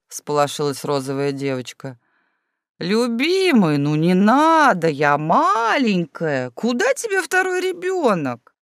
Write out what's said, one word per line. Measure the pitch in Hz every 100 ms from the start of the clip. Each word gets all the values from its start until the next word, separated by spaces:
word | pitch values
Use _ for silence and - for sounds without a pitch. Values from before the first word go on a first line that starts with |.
| _
всполошилась | - - 147 143 - 143 135 147
розовая | 143 131 135 143
девочка. | 139 139 127 123 - 131 123 _ _ _ _ _ _ _ -
"Любимый, | 170 220 247 233 311 381 370 247 165 143
ну | 143 151
не | 170
надо, | 185 208 269 320 320 277 190 165
я | 139 147 147
маленькая. | 156 226 349 427 453 320 233 180 160 - 160 135 127
Куда | - 233 247 480
тебе | - 453 392
второй | 320 370 381 359
ребенок? | 370 349 359 370 262 175 135 117 _ _